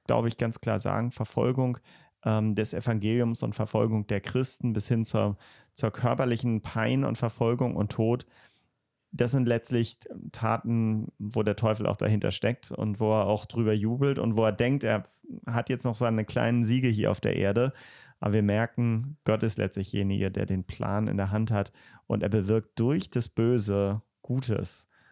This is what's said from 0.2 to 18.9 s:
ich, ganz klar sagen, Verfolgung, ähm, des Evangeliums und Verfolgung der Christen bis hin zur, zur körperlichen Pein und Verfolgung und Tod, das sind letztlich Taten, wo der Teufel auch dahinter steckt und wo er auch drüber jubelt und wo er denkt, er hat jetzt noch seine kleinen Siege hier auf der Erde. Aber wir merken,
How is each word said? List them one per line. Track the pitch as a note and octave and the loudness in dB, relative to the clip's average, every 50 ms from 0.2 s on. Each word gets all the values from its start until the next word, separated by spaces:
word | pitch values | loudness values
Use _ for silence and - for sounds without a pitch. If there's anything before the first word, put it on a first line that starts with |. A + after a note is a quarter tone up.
| A#2 A#2 | 2 0
ich, | A2+ - | -2 -2
ganz | A#2 A#2 A2+ - | -2 -2 -2 -4
klar | - A2+ G#2+ G2+ | -2 -2 -2 0
sagen, | - G2 G2 G#2+ A#2 B2 | 0 -2 -2 0 -2 -4
Verfolgung, | - - A2 - - - A#2 B2+ B2+ C3 C3 B2 A#2+ - _ - - - - _ _ _ - | -4 -6 -8 -4 -2 0 0 2 2 0 0 -2 -2 -4 _ -20 -20 -20 -20 _ _ _ -2
ähm, | A2 A2 G#2+ G#2+ A2 G#2 | 0 2 2 2 2 2
des | G#2 G#2+ - - | 0 0 -2 -2
Evangeliums | F#2 - B2 A2+ G#2 G2+ A2 A2+ B2 A#2+ A#2 A#2 - A#2+ | -4 -2 0 0 0 0 2 2 2 2 0 0 -2 -4
und | A2 G#2+ | -6 -4
Verfolgung | - G#2+ - - A2 A2 A2+ A2 G#2+ G2+ - | -4 -6 0 2 2 2 2 2 0 -2 -2
der | G#2 G2 | -4 -4
Christen | - - - B2+ C3 - - - - A#2+ G#2+ | -4 -2 -2 -2 -2 -2 -4 -4 -4 -2 -2
bis | A2 A2 - | -2 0 0
hin | B2 A2+ A2 | 0 0 0
zur, | - - A2 G#2 G#2 G2+ - - - - - - _ _ | 0 0 2 2 2 0 -4 -10 -20 -20 -20 -20 _ _
zur | - - G#2+ | -4 -4 -4
körperlichen | - - B2 A#2+ B2 B2+ C3+ B2 A#2 A2 - A#2+ A2+ G#2+ | -2 0 0 0 2 2 2 0 0 0 0 0 -2 -2
Pein | - - - A2+ A2 A#2+ B2+ C3+ C#3 | -4 -4 -2 0 0 2 2 2 0
und | A#2 A2+ - | 0 0 0
Verfolgung | B2 A2+ - - A#2 A2+ B2 B2 C3 A#2+ - | -2 -2 0 0 0 0 2 2 0 -2 0
und | - G#2 G#2+ - | -2 -2 -2 0
Tod, | - A2 A2+ A#2+ B2 - _ _ - - - _ _ _ _ _ _ _ _ _ _ _ _ | 0 2 2 2 0 -2 _ _ -20 -20 -20 _ _ _ _ _ _ _ _ _ _ _ _
das | - - A#2+ A#2 | -2 0 0 2
sind | C3 C3+ B2 A#2+ | 2 2 4 4
letztlich | A#2 A2+ - - B2+ A#2 A2+ - - _ - - - - - - - | 2 2 0 0 2 2 2 0 -4 _ -16 -16 -16 -14 -14 -14 -8
Taten, | - A#2 A2 A2+ A2+ - A2+ A#2 A2+ A2+ A2 A2 G#2+ A2 - _ - | -4 -2 0 0 0 0 -2 0 2 2 2 0 -2 -4 -6 _ -10
wo | G2+ G#2+ A#2 A2+ | -10 -4 -2 0
der | G#2+ G#2 G2+ | 0 0 0
Teufel | - A2+ A2 A2 G#2+ G#2+ - | 2 2 0 2 2 0 -2
auch | G2+ | 0
dahinter | - G2+ G#2+ G#2+ G#2 - G2+ | 0 2 2 2 2 2 0
steckt | G2 - - A2 B2 - - - | -2 0 0 -2 -2 -2 -8 -12
und | - - G#2 G#2+ G2+ A2+ | -6 -4 -4 -4 -2 0
wo | A2+ G#2+ A2 | 0 2 2
er | A2 G2 | 2 2
auch | F#2+ G#2+ G#2 - | 2 0 0 -2
drüber | - - A#2 A2+ G#2+ G#2+ | -6 -4 0 0 2 2
jubelt | G#2 G#2 A2 A#2+ C3 C#3 C#3 C#3 - | 2 0 0 0 0 0 0 0 0
und | - A2+ G#2+ A2 | 0 0 2 4
wo | A2 | 2
er | A2 | 2
denkt, | G2+ - A#2+ B2+ C#3 C#3 - | 2 2 0 2 2 0 0
er | A2+ A2 G#2 F#2 - - _ _ E4 - - - - | 0 0 0 -2 -6 -18 _ _ -16 -16 -14 -8 -4
hat | A#2 A#2+ - - | -4 -2 -2 -2
jetzt | B2+ A#2+ - | -4 -2 -2
noch | B2 A2 | -4 -2
seine | - B2+ A#2 A2+ A2 G#2+ | 0 0 0 2 0 -2
kleinen | - - A#2+ A#2 A#2 A#2+ A#2+ A#2 | -2 -2 0 0 2 2 2 2
Siege | G#2+ B2 C3 B2+ B2 | 2 2 2 2 2
hier | A2 G#2 - G2+ | 2 2 2 0
auf | G2 - | 0 0
der | - - - E2+ | 0 -2 0 2
Erde. | F#2+ G2 G2+ A#2 B2+ C3+ - - - - - - - - - - | 0 2 2 2 2 0 -2 -6 -18 -20 -20 -20 -20 -20 -12 -4
Aber | - G#2+ G#2 | -2 0 2
wir | A2 G#2 | 4 4
merken, | G2+ G2+ G#2+ A#2 - - - A#2+ A#2 | 4 2 2 0 -2 -2 -2 0 0